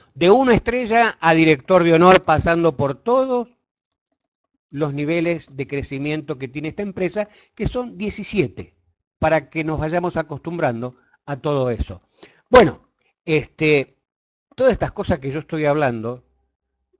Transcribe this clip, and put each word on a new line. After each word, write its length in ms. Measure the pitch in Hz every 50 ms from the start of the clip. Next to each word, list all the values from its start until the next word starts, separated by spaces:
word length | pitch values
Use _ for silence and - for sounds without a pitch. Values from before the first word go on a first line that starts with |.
| _ _ -
de 160 | 131 165 185
una 240 | 208 262 269 247 226
estrella 640 | - - 233 233 254 247 202 226 233 233 214 - -
a 140 | 160 165 165
director 480 | 160 160 156 151 131 - - 190 180
de 120 | 170 170 165
honor, 280 | 160 175 185 185 180
pasando 540 | - - 156 147 - 175 170 170 170 160 135
por 180 | 131 143 139 139
todos 540 | - - 240 247 262 262 262 247 247 226 240 _ _ _ _ _ _ _ _ _ _ _ _ _ _ _ _ _ _ _ _ _ _ _ _
los 240 | - 139 156 143 139
niveles 540 | 147 147 151 170 170 165 170 170 151 - -
de 160 | 139 135 135
crecimiento 720 | - 143 139 131 - 135 135 143 151 151 156 143 151 147 127
que 80 | 135
tiene 220 | 120 131 151 151 156
esta 140 | 151 -
empresa, 460 | 208 196 180 185 185 165 175 208 208 208 _ _ _ _ _
que 100 | - 226
son 320 | - - 247 247 240 180 175
diecisiete, 800 | 214 202 - 214 196 - 214 196 139 104 - - 85 - _ _ _ _ _ _ _ _ _ -
para 320 | 156 156 160 156 135 -
que 140 | - 165 156
nos 160 | 160 156 143
vayamos 360 | 156 156 170 175 175 175 -
acostumbrando 800 | 160 156 - 147 127 - 165 175 175 160 131 117 113 120 127 - _ _ _ _ _ _
a 100 | - 143
todo 340 | 123 - 151 147 135 127 123
eso. 320 | 113 107 - - 92 90 _ _ _ _ - - _ _ _ -
Bueno, 400 | 247 254 202 135 - - _ _ _ _ _ _ _ _ -
este, 720 | 160 156 147 - - _ - 156 151 151 139 131 - _ _ _ _ _ _ _ _ _ _ _ _ -
todas 180 | - 262 254
estas 200 | 196 - 160 -
cosas 260 | - 208 196 - 180 139
que 140 | 131 139
yo 80 | 135 160
estoy 240 | 147 - 165 156 151
hablando, 600 | 143 143 151 147 127 120 113 110 117 127 123 _ _ _ _ _ _ _ _ _ _ _ _ _ _ _ _